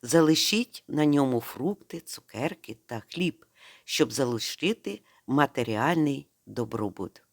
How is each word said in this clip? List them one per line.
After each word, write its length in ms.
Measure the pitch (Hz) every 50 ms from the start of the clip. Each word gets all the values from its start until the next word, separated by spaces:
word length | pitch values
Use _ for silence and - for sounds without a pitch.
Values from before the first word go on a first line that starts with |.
| -
Залишіть 800 | 120 151 165 160 156 160 156 - - - 214 240 - _ - _ -
на 180 | 131 147 151
ньому 340 | 151 147 143 139 131 127 117
фрукти, 600 | 113 - - - 127 170 208 202 - _ - 170
цукерки 760 | - - - - _ _ - 113 123 165 - - - - 110 - _
та 160 | _ 120 113 - _
хліб, 380 | - 165 185 185 - _ _ _ _ _ - - - - _
щоб 280 | - - - 156 120 113
залишити 920 | 104 139 123 120 113 - - - - - 175 226 - _ - 202 - _ _ _ _ _
матеріальний 1000 | - 131 139 147 135 - - 120 113 113 107 117 147 175 165 156 147 139 135 143 _ _ _ _
добробут. 760 | - 104 113 120 110 - 113 107 104 92 - 98 85 _ - _ _